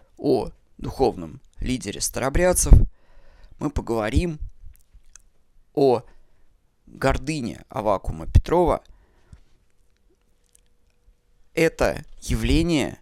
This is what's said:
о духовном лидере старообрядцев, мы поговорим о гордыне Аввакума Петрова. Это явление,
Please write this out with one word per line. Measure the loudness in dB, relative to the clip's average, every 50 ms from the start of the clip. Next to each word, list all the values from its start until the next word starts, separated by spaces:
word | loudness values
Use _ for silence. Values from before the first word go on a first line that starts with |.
| -20 _ _ -4
о | -2 0 0 0 -2 -6 -12 _ _ _ _
духовном | -12 -12 -10 -4 -2 0 0 -2 -4 -10 -14 -14 -18 -20 -20 _ -8
лидере | -6 -4 -4 -4 -6 -8 -8 -6
старообрядцев, | -8 -8 -6 -4 -4 -2 0 2 2 2 2 2 6 8 8 8 8 6 0 _ _ -20 -20 -20 -20 -20 -20 -20 -20 -20 -12 -8
мы | -8 -8
поговорим | -6 -6 -6 -4 -4 -2 -2 0 0 0 0 -2 -4 -8 -12 -14 -14 -16 -20 -20 -20 -20 _ _ -20 -20 -20 -20 -20 -20 _ _ _ _ _ _ _ -20 -20 _
о | _ 2 2 4 2 2 -2 -8 -20 -20 -20 _ _ _ -20 -20 _ _ _ _ _ _ _
гордыне | -20 -8 -2 0 0 0 0 -4 -6 -6 -6 -6 -8 -8 -10 -14 -12
Аввакума | -10 -4 -2 -2 -2 -2 -2 -6 -8 -8 0
Петрова. | 4 4 4 4 4 2 2 2 2 0 -2 -4 -10 -20 _ _ _ _ _ _ _ -20 -20 -20 _ _ _ _ _ _ _ _ _ _ _ _ _ _ _ _ _ _ _ _ _ _ _ _ _ _ _ _ _ _ _ _ _ _ _ _ _ _ _ _ _ -2
Это | 0 0 0 0 0 -2 -2 -2 -4 -10 -16 -18 -12
явление, | -6 -4 -4 -2 2 2 2 2 2 2 0 0 -2 -2 -6 -12